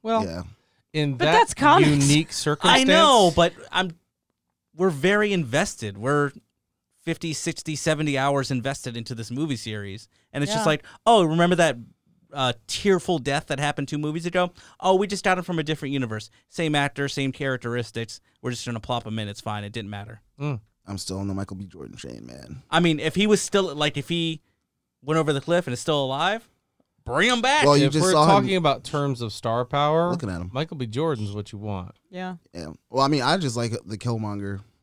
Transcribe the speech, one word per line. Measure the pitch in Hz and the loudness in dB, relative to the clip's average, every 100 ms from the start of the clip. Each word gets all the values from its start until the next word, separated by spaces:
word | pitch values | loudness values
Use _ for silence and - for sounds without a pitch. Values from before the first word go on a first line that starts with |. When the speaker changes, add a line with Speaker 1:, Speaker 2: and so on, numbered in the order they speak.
Speaker 1:
Well, | 220 226 95 | -2 -2 -2
Speaker 2:
Yeah. | 85 87 - _ _ _ | -8 -12 -16 _ _ _
Speaker 1:
in | 156 147 127 | -2 -2 0
Speaker 3:
But | 151 | 4
Speaker 1:
that | |
Speaker 3:
that's | 170 453 | 4 4
comics. | - 285 339 151 | 4 6 8 6
Speaker 1:
unique | 143 139 147 - | 6 6 4 2
circumstance. | - 151 151 214 262 | -4 -2 2 4 6
Speaker 4:
I | |
know, | 262 330 311 247 180 | 6 6 8 8 6
but | 160 170 - - | 6 2 0 -6
I'm, | - 185 - _ _ _ _ _ _ _ 151 | -2 -2 -6 _ _ _ _ _ _ _ -2
we're | 190 | -2
very | 143 175 208 208 | 2 2 2 2
invested. | 190 131 135 196 - 107 98 | 0 0 0 -2 -4 -10 -6
We're | 123 147 143 - _ _ _ _ _ _ | -2 0 0 -4 _ _ _ _ _ _
fifty, | - 160 165 | -8 -6 -6
sixty, | 147 - 156 - 151 | -4 -6 -6 -8 -4
seventy | - 151 156 135 | -2 -2 0 0
hours | 139 139 131 | 0 0 -2
invested | 131 123 135 131 117 | -2 -4 -8 -10 -10
into | 113 117 | -10 -12
this | 110 | -8
movie | 120 160 120 | -6 -4 -6
series. | 113 107 101 98 - _ _ | -8 -10 -10 -14 -18 _ _
And | 139 | -6
it's | 143 | -2
just | 220 202 | 0 0
Speaker 3:
Yeah. | |
Speaker 4:
like, | 151 - - - | 0 -4 -2 4
"Oh, | 233 | 6
remember | 165 165 170 175 | 6 4 4 4
that, | 165 120 113 _ _ _ _ | 2 0 -12 _ _ _ _
uh, | 143 127 120 - | -4 -2 -2 -8
tearful | - 208 185 - 170 | -2 2 2 2 -2
death | 123 143 - | 0 -4 -4
that | 139 | -2
happened | 156 - 139 | -2 -2 -6
two | 151 | -4
movies | 151 160 170 | -4 -6 -4
ago? | 180 180 - - _ | -2 -2 -6 -20 _
Oh, | 185 190 | 2 2
we | 202 | 2
just | 202 | -2
got | 202 185 | 0 0
him | |
from | 180 170 | -2 -4
a | |
different | 151 156 139 | -2 -4 -4
universe. | 139 120 107 - _ _ | -4 -4 -6 -10 _ _
Same | - 160 147 | -4 0 0
actor, | 143 - 139 | 0 -2 -4
same | 139 135 | -2 -4
characteristics. | - 139 127 120 120 113 113 113 - _ _ | -4 -4 -4 -4 -6 -6 -8 -10 -12 _ _
We're | 127 | -10
just | 120 - | -8 -8
gonna | 117 | -8
plop | - 120 113 | -4 -6 -4
him | 110 | -6
in. | 104 | -8
It's | 101 | -10
fine. | - 104 | -8 -8
It | 104 | -8
didn't | 113 101 | -10 -10
matter." | 101 107 113 _ _ | -12 -14 -20 _ _
Speaker 1:
Mm. | 147 120 _ _ - | -6 -6 _ _ -12
Speaker 2:
I'm | 98 | -10
still | - 95 | -8 -6
on | 101 | -4
the | |
Michael | 95 101 95 | -6 -8 -10
B. | 95 | -14
Jordan | 87 60 - | -16 -18 -16
chain, | 67 60 58 | -16 -14 -16
man. | 64 62 - _ | -18 -18 -18 _
Speaker 4:
I | 160 | 2
mean, | 175 151 | 4 2
if | 156 180 | 0 2
he | 208 | 4
was | 208 | 4
still, | - 202 190 147 | 4 0 0 -2
like, | 147 147 | -2 -2
if | - | -4
he | 170 165 160 _ _ _ _ _ _ | -2 -2 -6 _ _ _ _ _ _
went | 139 160 | -2 0
over | 151 | 2
the | 139 | -2
cliff | 147 170 175 | 0 -2 0
and | |
is | 123 | -6
still | - 147 | -2 -2
alive, | 135 135 175 226 _ _ _ _ _ _ - | -2 -2 -2 -4 _ _ _ _ _ _ -4
bring | 135 214 | 0 2
him | 247 | 2
back. | 247 294 247 | 2 4 6
Speaker 2:
Well, | 143 | 6
you | 143 | 4
Speaker 1:
If | |
Speaker 2:
just | 147 | 2
Speaker 1:
we're | 185 | 2
Speaker 2:
saw | 160 | 4
him | 156 196 | 6 6
Speaker 1:
talking | 196 190 | 4 2
about | 156 135 | 2 0
terms | - 147 143 123 | -4 -2 -2 -2
of | 117 | -6
star | - 117 117 123 | -6 -2 -2 -2
power, | 143 147 160 175 | -2 0 0 0
Speaker 2:
looking | 175 120 | -2 -4
at | 87 | -6
him. | 87 | -6
Speaker 1:
Michael | 123 160 156 | -6 -8 -8
B. | 120 | -6
Jordan's | 113 160 127 104 | -4 -2 -2 -6
what | 104 104 | -8 -10
you | 104 | -10
want. | 107 98 90 - _ | -8 -8 -10 -18 _
Speaker 3:
Yeah. | 180 185 180 _ | -12 -10 -12 _
Speaker 2:
Yeah. | 85 78 - _ | -14 -14 -16 _
Well, | 127 | 0
I | 135 | 2
mean, | 147 | 2
I | 123 180 | 2 2
just | 147 117 | 0 -2
like | 117 113 - | -4 -6 -8
the | 104 | -8
Killmonger. | 123 117 107 104 101 98 104 _ | -4 -4 -4 -6 -8 -10 -12 _